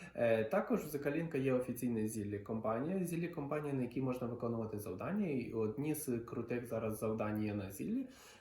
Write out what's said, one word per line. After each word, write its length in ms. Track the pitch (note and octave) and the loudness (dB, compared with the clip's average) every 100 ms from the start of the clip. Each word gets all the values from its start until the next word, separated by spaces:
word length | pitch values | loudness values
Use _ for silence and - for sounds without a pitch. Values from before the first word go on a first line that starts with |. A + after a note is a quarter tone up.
| - | -10
Е, 300 | - A#2 A2+ | 2 6 6
також 400 | G#2+ G3 - A3+ | 6 4 4 2
в 40 | - | 2
З 100 | C#3+ | -2
К 120 | D3 | 0
Link 260 | D#3 E3 C#3 | 0 0 2
є 160 | C3 | 4
офіційне 560 | B2+ B2 A#2 B2 A2+ G#2+ | 4 2 -2 0 2 0
зіллі 300 | A2 G2+ G2+ | 0 -2 -4
компанія. 680 | - A2 A2 A2+ D3+ F#3+ E3+ | -4 -2 0 0 0 0 0
Зіллі 220 | E3 E3+ | 0 -2
компанія, 460 | D#3+ C#3+ D3+ D3 | -4 -2 -2 0
на 80 | C3+ | 0
якій 200 | A#2+ - | 0 0
можна 240 | C3 B2+ A#2 | 0 0 -2
виконувати 520 | A#2 A#2 A#2 G#2+ G#2 | -2 -2 -2 -2 -4
завдання. 480 | - F#2 A#2+ G3+ F#3+ | -6 -6 -2 0 2
І 260 | C3 A2+ | 0 0
одні 420 | A2+ G#2+ A2 D3+ | 0 0 0 0
з 240 | D3 - A#2 | 0 0 -2
крутих 480 | - - A2+ A#2+ A#2+ | -2 -4 -2 -2 -2
зараз 320 | A2+ A2 G#2+ | -2 -2 0
завдань 460 | A2+ A2 G#2+ G#2+ | 0 0 0 0
є 100 | G#2+ | 0
на 180 | G2+ F#2+ | 0 -4
зіллі, 360 | - - A#3+ C4 - - - | -4 -2 -2 -2 -8 -20 -20